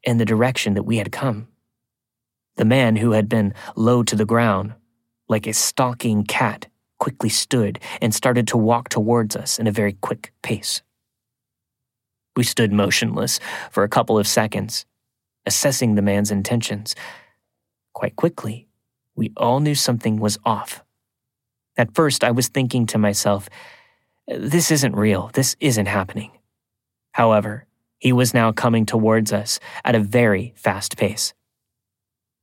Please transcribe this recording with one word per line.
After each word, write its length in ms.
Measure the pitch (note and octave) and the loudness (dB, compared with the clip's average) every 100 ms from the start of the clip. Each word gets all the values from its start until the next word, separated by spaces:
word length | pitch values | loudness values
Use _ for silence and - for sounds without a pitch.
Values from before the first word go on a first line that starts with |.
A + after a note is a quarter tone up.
in 140 | B2 A#2 | 0 0
the 80 | A2 | 2
direction 480 | A2 B2+ B2+ G#2+ | 2 2 0 -2
that 100 | G2 | -2
we 140 | - A2+ | 0 -4
had 140 | G2+ | -4
come. 360 | - C3+ G#2+ A2+ _ _ _ _ _ _ _ _ _ _ - | -4 -4 -4 -10 _ _ _ _ _ _ _ _ _ _ 0
The 80 | A2 | 2
man, 320 | C3 A#2 G#2+ | 4 4 2
who 140 | A#2 | 2
had 180 | A2 G#2 | 2 2
been 240 | A2+ G2+ - - - | 0 0 -4 -12 0
low 280 | A2+ B2 | 2 2
to 120 | A2 G#2+ | 2 0
the 100 | G#2+ | 0
ground, 480 | A#2 A#2 F#2+ G#2 - _ _ _ _ - | 2 2 0 -4 -12 _ _ _ _ -4
like 200 | G#2+ A2 | -4 -2
a 60 | |
stalking 720 | - - - B2+ A#2+ A#2 G#2 | -2 -2 0 -2 0 0 0
cat, 440 | G#2 - A2+ - - _ _ - | 0 -2 -2 -4 -16 _ _ -6
quickly 300 | C#3 - A2 | -6 -2 -2
stood 500 | - - B2+ G2+ - - - | -2 0 0 0 -2 -12 -4
and 120 | - | -2
started 340 | - B2+ A#2+ A2 | 0 2 2 2
to 80 | A#2 | 2
walk 320 | A2 A#2 - | 4 2 0
towards 460 | A#2 G#2+ A#2+ G#2+ - | -2 2 2 0 -4
us 240 | - - | -6 -2
in 80 | A2+ | 0
a 40 | |
very 220 | G#2 G2+ | 0 -2
quick 400 | G2+ - - - - | -2 -8 -8 -10 -14
pace. 400 | - G2+ - - _ _ _ _ _ _ _ _ _ _ _ _ _ _ _ - | -6 -6 -4 -8 _ _ _ _ _ _ _ _ _ _ _ _ _ _ _ -4
We 60 | |
stood 280 | A#2+ - G#2+ | -2 0 2
motionless 680 | G#2 G2 - A2+ - B2 - - - - | 2 2 0 -2 -2 -4 -4 -6 -12 -4
for 120 | - | 0
a 60 | G#2 | 2
couple 300 | B2+ A2+ G#2+ | 2 2 2
of 80 | G2+ | 2
seconds, 580 | A#2 G#2+ G#2 A2 - - _ _ _ _ _ - | 0 0 -4 -6 -8 -10 _ _ _ _ _ -4
assessing 500 | - C#3+ B2+ A#2+ G#2 | 0 0 2 2 2
the 60 | |
man's 300 | G2+ G2+ G#2 | 2 2 0
intentions. 640 | G2+ G2 A#2 - G#2 G#2+ - - - _ _ _ _ _ _ _ | -2 -2 -2 -4 -8 -8 -10 -12 -20 _ _ _ _ _ _ _
Quite 220 | - - - | -8 -8 -2
quickly, 520 | - - G#2+ A#2 _ _ _ _ _ - | -2 -2 -10 -10 _ _ _ _ _ -6
we 160 | G#2+ - | -6 0
all 240 | A#2 C3+ | 0 2
knew 140 | D3+ C#3+ | 2 0
something 420 | - A#2+ A2+ G#2+ | 0 0 -2 0
was 200 | A2 G#2 A#2 | -2 -2 -2
off. 380 | G#2+ - - _ _ _ _ _ _ _ _ _ - | -4 -6 -16 _ _ _ _ _ _ _ _ _ -2
At 180 | A#2 - | -2 2
first, 280 | D#3 - | 0 2
I 80 | A#2+ | 2
was 180 | A#2+ A#2+ | 2 0
thinking 360 | C#3 B2 B2+ A2 | -2 0 0 0
to 100 | G#2+ | 2
myself, 520 | G#2 G2 G2+ G2+ - - - - _ _ _ _ - | 0 0 0 -2 -4 -20 -20 -20 _ _ _ _ -10
"This 420 | - A#2 E3+ D#3 | -6 0 0 2
isn't 240 | D3+ C3+ G2+ | 2 2 2
real. 340 | G#2+ F#2 G#2 | 2 0 -2
This 220 | C#3 C3 - | 0 0 0
isn't 280 | C#3 A2 G2 | 0 0 0
happening." 440 | G2+ F#2 - G#2 _ _ _ _ _ _ _ _ | -2 -4 -8 -10 _ _ _ _ _ _ _ _
However, 560 | - A2+ G#2+ G#2+ G#2+ _ _ _ _ | 0 4 4 0 -10 _ _ _ _
he 120 | B2+ | 2
was 220 | B2 B2 | 4 4
now 180 | B2 A2+ | 4 2
coming 340 | G#2+ A#2+ A2+ G#2+ | 2 2 2 2
towards 460 | A2+ A2 A2+ G#2+ | 2 4 2 2
us 280 | G2+ G#2 - - - | -2 -4 -8 -8 -6
at 120 | B2 A#2 | 0 0
a 40 | |
very 540 | G2+ A#2+ A#2 F#2+ A#2+ - | 2 2 4 2 -2 -6
fast 420 | G#2+ F#2+ - - | -4 -4 -6 -4
pace. 360 | G2+ - - _ _ _ _ _ _ _ _ _ _ _ | -4 -2 -8 _ _ _ _ _ _ _ _ _ _ _